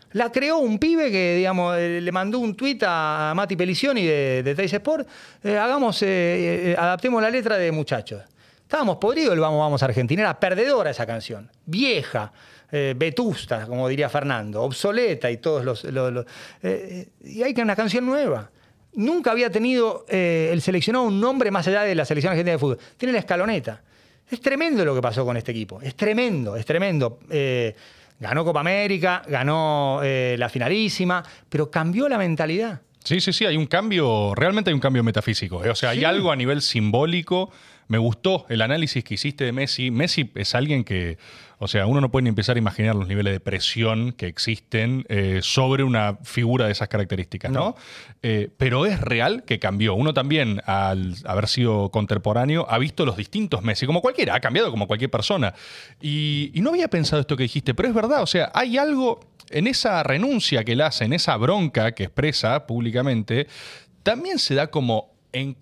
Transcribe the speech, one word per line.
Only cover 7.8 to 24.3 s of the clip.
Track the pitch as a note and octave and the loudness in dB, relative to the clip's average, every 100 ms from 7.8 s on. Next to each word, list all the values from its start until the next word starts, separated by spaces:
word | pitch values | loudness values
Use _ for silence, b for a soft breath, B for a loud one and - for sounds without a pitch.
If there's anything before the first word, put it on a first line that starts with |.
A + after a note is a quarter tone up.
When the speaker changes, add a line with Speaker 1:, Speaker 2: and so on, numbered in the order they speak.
| C#3+ B2 - G2+ - b b b | -2 -4 -6 -14 -16 b b b
Speaker 1:
Estábamos | - D4+ A3+ D#3+ | -4 0 0 2
podridos | G#3 D4+ D4 | 0 2 2
el | E3+ | 4
Vamos, | D#3 D3+ | 2 2
Vamos | D3+ C#3+ | 2 2
Argentina. | C3+ A#2+ A#2+ E3+ | 2 2 0 2
Era | G#3 D3+ | 0 0
perdedora | F#3 F#3 C4 C4 D#3+ | 0 2 2 2 0
esa | B2 | -2
canción. | A2+ A2+ G#2 G#2+ A2 _ - | -4 -6 -8 -12 -14 _ -6
Vieja, | F3+ C4+ F#3 A#2 A#2+ G#2+ B B B B | 0 2 0 -2 -4 -6 B B B B
eh, | D3 C#3 B2+ | -2 -2 0
vetusta, | D#3+ F#3+ A#3 D3+ - A#2 A2 | -2 0 -2 -2 -4 -6 -4
como | B2 B2+ | -2 -2
diría | C#3 C#3 | 0 0
Fernando, | D3 C#3 A#2+ G#2+ G#2+ | 0 -2 -2 -4 -4
obsoleta | C3 B2+ G3+ A3 A#3 C#3 B2 | -4 -2 0 0 0 0 -2
y | A#2+ | -2
todos | E3 D3 | -2 -2
los... | B2 A#2 | -2 -4
los, | - C3 B2+ | -6 -4 -2
los, | B2 A#2 B B B | -4 -8 B B B
eh, | F#3 F#3+ F#3+ F3+ - _ | -4 -4 -6 -14 -14 _
eh, | - | -14
y | G#3+ | -4
hay | B3+ | -2
que | A#3+ | 0
una | A3+ | 0
canción | G3+ A3 A#3+ B3 | 0 0 0 0
nueva. | C#4 C4 B2 G#2 _ b b b | 0 0 -2 -6 _ b b b
Nunca | A#3+ A3+ F4 B3 | -4 0 2 2
había | A#3 A#3 | 0 0
tenido, | G#3 A#3+ B3+ A3+ - - | 0 2 2 2 -2 -4
eh, | F#3+ F3 E3 D#3+ | 0 2 2 2
el | E3+ | 0
seleccionado | - F3+ G#3 B3 | 0 0 2 2
un | A#3+ G3 | 2 2
nombre | A#3 C4+ A3+ | 0 2 2
más | F#3+ E3+ | 2 2
allá | G3+ | 2
de | G#3 | 2
la | E3+ C3+ | 0 0
selección | D3+ E3 | 0 0
argentina | E3 F3 | 0 2
de | D#3+ | 2
fútbol. | C#3+ A#2+ B B | 0 -2 B B
Tiene | B3 | -2
la | A#3 | 0
escaloneta. | - F3 G#3 G3+ A#2 G#2+ _ b b b | 0 0 0 -2 -4 -12 _ b b b
Es | - | -10